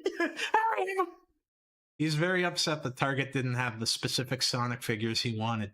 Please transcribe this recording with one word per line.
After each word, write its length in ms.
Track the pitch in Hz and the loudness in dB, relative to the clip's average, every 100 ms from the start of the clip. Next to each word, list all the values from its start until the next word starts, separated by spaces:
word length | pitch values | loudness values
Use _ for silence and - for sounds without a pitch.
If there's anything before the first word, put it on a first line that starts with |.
| 370 - | -2 0
already 720 | 339 - - 427 453 427 381 381 | -2 -2 0 2 4 2 0 0
have 100 | 349 | -2
em. 60 | - _ _ _ _ _ _ _ - | -4 _ _ _ _ _ _ _ -4
He's 180 | 151 151 | 0 2
very 280 | 175 185 | 2 4
upset 400 | 180 156 - 151 | 2 2 0 0
the 80 | 135 | -2
Target 400 | 123 139 135 135 | 0 2 2 0
didn't 240 | 139 127 123 | 0 0 0
have 240 | 123 113 | -2 -2
the 80 | 113 | -2
specific 540 | - 123 - 123 127 | -2 0 -2 -2 -2
Sonic 420 | - 131 123 117 | 0 0 -2 -2
figures 380 | - 113 113 113 | -2 -2 0 0
he 160 | 123 110 | 0 0
wanted. 340 | 110 113 104 | 0 0 -2